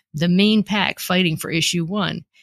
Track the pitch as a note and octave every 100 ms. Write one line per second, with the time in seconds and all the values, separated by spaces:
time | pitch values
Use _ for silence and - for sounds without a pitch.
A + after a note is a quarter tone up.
0 | _ D3 E3+ F3+ G#3 A3 - G#3 F#3 -
1 | - F#3 F3+ D#3 - E3 D#3 F3 E3 G#3
2 | D#3+ - - _